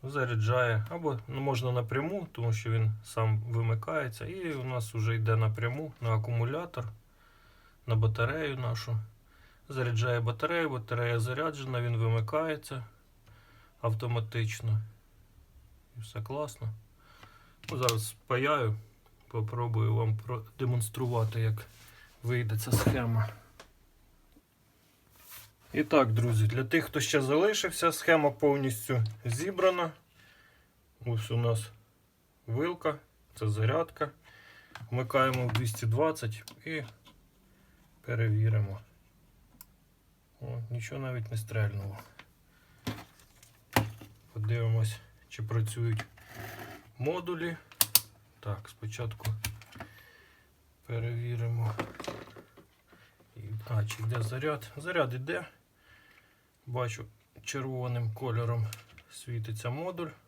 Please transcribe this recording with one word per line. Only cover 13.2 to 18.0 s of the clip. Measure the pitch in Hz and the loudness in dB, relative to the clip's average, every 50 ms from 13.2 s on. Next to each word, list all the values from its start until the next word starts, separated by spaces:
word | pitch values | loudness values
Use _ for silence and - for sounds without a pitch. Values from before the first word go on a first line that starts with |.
| - - - - - - - - - - _ _ | -20 -20 -20 -20 -20 -20 -20 -20 -20 -20 _ _
автоматично. | - 117 110 107 120 120 117 117 113 110 - 120 113 110 110 - - 113 110 110 107 - - - _ - - - - - - - - _ - - - - - - - _ - | 0 0 0 0 0 -2 -2 -2 -2 -2 -2 -2 -2 -2 -2 -2 0 2 2 2 0 -2 -12 -20 _ -20 -20 -20 -20 -20 -20 -20 -20 _ -20 -20 -20 -20 -20 -20 -20 _ -16
І | 120 | -14
все | 110 - - 113 110 | -14 -10 -8 -8 -8
класно. | - 131 143 151 143 - - 117 110 110 - - - - _ - - - - - - - - - - - _ - - | -6 -6 -6 -6 -6 -8 -8 -8 -8 -8 -8 -14 -20 -20 _ -20 -20 -20 -20 -20 -20 -20 -20 -20 -20 -20 _ -12 -8
Ну, | - 127 | -4 2
зараз | 127 123 113 110 | 2 2 2 2